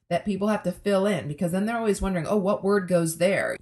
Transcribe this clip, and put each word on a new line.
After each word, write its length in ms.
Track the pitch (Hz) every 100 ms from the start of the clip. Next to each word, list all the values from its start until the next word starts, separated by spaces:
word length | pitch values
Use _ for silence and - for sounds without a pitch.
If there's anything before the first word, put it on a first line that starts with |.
| -
that 140 | 170
people 240 | - 190 208
have 160 | 208
to 80 | 180
fill 340 | 180 208 196 196
in, 220 | 175 131
because 240 | 147 175
then 140 | 185 214
they're 120 | 233
always 240 | 220 190
wondering, 240 | 190 185 156
"Oh, 120 | 208
what 260 | 190 208
word 240 | 196 202 180
goes 300 | 180 165 160
there?" 400 | 185 180 - -